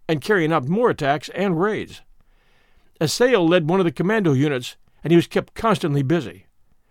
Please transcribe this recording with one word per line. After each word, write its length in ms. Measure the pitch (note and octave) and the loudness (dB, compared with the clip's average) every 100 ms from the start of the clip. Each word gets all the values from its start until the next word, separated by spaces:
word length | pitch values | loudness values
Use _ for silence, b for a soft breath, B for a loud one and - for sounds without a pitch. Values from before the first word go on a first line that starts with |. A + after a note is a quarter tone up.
| - | -6
and 140 | D3+ | -4
carrying 320 | - G3 D#3 | 0 0 2
out 160 | D#3+ C3 | -2 -2
more 200 | G#3 A#3 | 0 0
attacks 380 | B2+ C#3 D3 - - | 0 -2 -2 -4 -4
and 240 | G3 D#3+ | -2 0
raids. 420 | G#3 E3 F2 - - - _ _ _ _ _ _ _ - | -2 -4 -10 -16 -20 -20 _ _ _ _ _ _ _ -4
Assail 440 | D#3 - B3+ G#3+ E3 | -4 2 2 4 4
led 240 | F3+ D3+ | 2 2
one 120 | F#3+ | 0
of 40 | E3+ | 0
the 60 | |
commando 400 | - F3 A3 E3+ | -2 -2 0 2
units, 460 | C3 D3+ B2+ B2+ - _ _ | 2 0 -2 -8 -16 _ _
and 80 | D3+ | 2
he 60 | E3+ | 2
was 100 | - | 4
kept 260 | F#3+ - | -4 -6
constantly 480 | - A3+ F#3+ D#3+ C#3+ | -4 -2 0 0 -2
busy. 440 | C3+ E3+ G#2+ F#2 _ _ _ _ _ | 0 -2 -4 -14 _ _ _ _ _